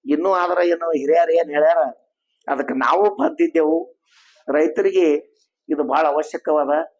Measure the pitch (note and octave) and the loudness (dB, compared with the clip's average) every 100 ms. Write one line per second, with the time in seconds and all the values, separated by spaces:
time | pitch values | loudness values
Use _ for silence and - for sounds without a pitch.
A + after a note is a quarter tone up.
0 | - D3+ F#3 F#3 F3 F3 F3 E3+ E3+ D#3 | -2 -2 0 0 0 0 0 0 -2 -2
1 | C#3 E3 E3 E3 D#3 D3 D#3 E3+ - - | 2 2 2 0 0 2 2 2 -2 -6
2 | _ _ _ _ - C#3 B2+ C3 B2 E3+ | _ _ _ _ -6 -4 -4 -2 0 2
3 | G#3 G3 D#4 D#4+ E4+ E3 D#3 D#3+ - _ | 0 0 -4 0 0 2 0 0 -4 _
4 | _ _ _ _ - C#3+ E3 - G3 F#3 | _ _ _ _ -4 0 0 0 0 2
5 | E3 D3 - _ _ _ - D3+ C3 C#3+ | 2 0 -4 _ _ _ -8 -4 -2 0
6 | D#3+ D#3 D3+ E3+ - D3+ C#3 D3+ E3 | 0 0 -4 -8 -2 -2 0 -2 -4